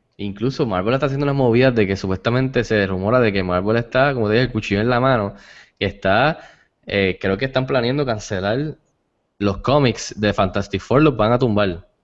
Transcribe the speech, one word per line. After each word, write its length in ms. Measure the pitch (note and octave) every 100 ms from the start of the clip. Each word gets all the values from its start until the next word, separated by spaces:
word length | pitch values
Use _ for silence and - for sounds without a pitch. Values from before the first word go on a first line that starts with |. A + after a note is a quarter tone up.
| _ -
incluso 500 | G2+ G2 B2 C3 C3
Marvel 260 | F2+ G2
está 140 | C3+ C#3+
haciendo 160 | C#3
unas 120 | C#3+ C#3
movidas 380 | B2+ A#2 C3
de 140 | A#2 G2
que 80 | G2
supuestamente 680 | G2 F#2 - B2 C3 C3
se 220 | G#2+ G#2+ G2
rumora 340 | F#2 G2 B2+
de 140 | A#2
que 80 | G2
Marvel 360 | F#2 F2+ G2 A#2
está, 360 | A#2 B2+ C#3+
como 140 | C3 G#2+
te 60 |
dije, 120 | A2 B2+
el 60 |
cuchillo 300 | A2 - G2+
en 80 | A#2
la 100 | B2
mano, 340 | C3 B2 G2+ G2 - - - _
que 80 | G2+
está, 540 | - F#2+ G#2 C#3+ D#3+ - _ _ _ -
eh, 320 | G2+ F#2+ F2+
creo 180 | G2 G2
que 80 | C3+
están 200 | C3+ C3
planeando 400 | C#3 A#2 C#3 C3
cancelar 720 | G#2+ - G2 G2 A#2+ D3+ - _ _ _ _ _ _
los 180 | G2+ F#2+
cómics 560 | - D3 C3 G2+ - -
de 160 | G#2
Fantastic 480 | G2+ F#2+ G2+ G2 F#2+
Four, 220 | - B2
los 160 | D#3 A#2+
van 140 | G#2+
a 80 | A#2+
tumbar. 480 | B2 G#2 G2+ E2+ - _